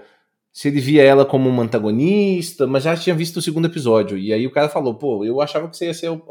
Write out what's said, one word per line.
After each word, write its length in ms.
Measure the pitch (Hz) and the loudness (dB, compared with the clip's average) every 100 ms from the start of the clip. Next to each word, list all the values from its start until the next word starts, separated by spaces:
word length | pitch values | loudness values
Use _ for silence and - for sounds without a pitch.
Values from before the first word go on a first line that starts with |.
| - _ _ _ _ | -18 _ _ _ _
se 140 | - 143 | -8 -4
ele 120 | 143 | -2
via 240 | 127 151 | 2 6
ela 220 | 135 139 139 | 8 6 4
como 240 | 135 131 | 2 0
uma 140 | 123 | 0
antagonista, 1040 | 113 117 107 110 165 208 196 185 165 - 131 | 0 -2 -2 0 2 2 2 0 -4 -4 -2
mas 160 | 135 | 0
já 120 | 156 165 | 0 -2
tinha 200 | 185 160 | -2 -2
visto 220 | 165 175 | -4 -6
o 40 | |
segundo 240 | 165 156 165 | -4 -2 -2
episódio. 520 | 165 120 110 101 98 | -2 2 2 2 -4
E 140 | 101 | -4
aí 140 | 110 127 | -2 -2
o 60 | |
cara 180 | 147 151 | -2 -2
falou, 240 | 160 131 110 | -2 -4 -4
"Pô, 300 | 143 107 110 | -4 -4 -2
eu 160 | 131 | -2
achava 260 | 147 156 165 | -2 -4 -8
que 80 | - | -8
você 120 | 170 | -8
ia 60 | |
ser 160 | 165 165 | -6 -8
o 100 | 160 151 | -8 -10